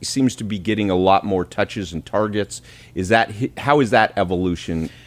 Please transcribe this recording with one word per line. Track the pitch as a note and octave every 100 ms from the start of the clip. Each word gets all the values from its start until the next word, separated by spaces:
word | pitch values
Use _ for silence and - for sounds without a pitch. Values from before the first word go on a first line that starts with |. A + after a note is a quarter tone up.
seems | - C#3 C3 -
to |
be | G#2+ G#2
getting | F2+ G#2+ G#2
a | F#2
lot | F#2+ F#2+
more | G2+ F#2+
touches | F2+ - G2+ A2 F2+
and | D#2+
targets. | - G2+ G#2+ G#2 G2+ - - - - -
Is | F#2
that | A2+ A2+
hi-, | G#2 C3 -
how | C3+ D3
is | A#2
that | A#2 A2 -
evolution | F#2 F2+ F2+ E2+ - E2 D#2+ -